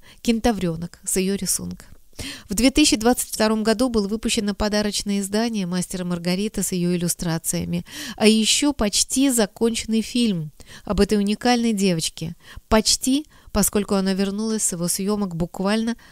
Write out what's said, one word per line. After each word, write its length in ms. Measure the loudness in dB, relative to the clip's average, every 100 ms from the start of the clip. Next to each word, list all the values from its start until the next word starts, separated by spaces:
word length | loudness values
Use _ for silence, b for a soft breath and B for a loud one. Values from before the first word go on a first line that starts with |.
| b b
кентаврёнок 800 | 0 2 2 2 -2 -4 -8 -10
с 140 | -4 0
её 160 | 0
рисунка. 520 | 0 -2 -4 -6 -10 -14 -20 -16 -12 -12 B B
В 40 |
две 180 | 4 4
тысячи 240 | 6 4 4
двадцать 340 | 2 2 0
втором 340 | 0 2 2
году 260 | 2 2 2
было 180 | 0 -2
выпущено 460 | -2 -2 -2 -2
подарочное 640 | -2 0 0 -2 -2 -2 -2
издание 460 | -2 -2 -2 -2 -2
"Мастера 380 | -4 -4 -6
Маргарита" 600 | -4 -4 -2 -2 -2 -4
с 80 | -2
её 240 | 0 0 0
иллюстрациями, 880 | -2 -2 -2 -2 -2 -4 -4 -6 -6 -12 -10 B
а 120 | 4
ещё 460 | 4 4 2 2
почти 560 | 2 0 0 0 2 2
законченный 720 | 2 0 0 0 0 -2 -2
фильм 500 | 0 0 0 0 -4 -12 B B
об 160 | B 0
этой 180 | 2 2
уникальной 560 | 0 0 2 2 2
девочке. 600 | 2 2 0 -2 -6 -12 -12 B B 0
Почти, 580 | 2 4 0 2 0 -2 b b
поскольку 440 | 0 2 0 0 0
она 180 | 0
вернулась 500 | 0 -2 -2 -4 -2
с 80 | -2
его 140 | -2 -2
съёмок 480 | -2 -2 -2 -2 -2
буквально 600 | -4 -2 0 0 0 -6 B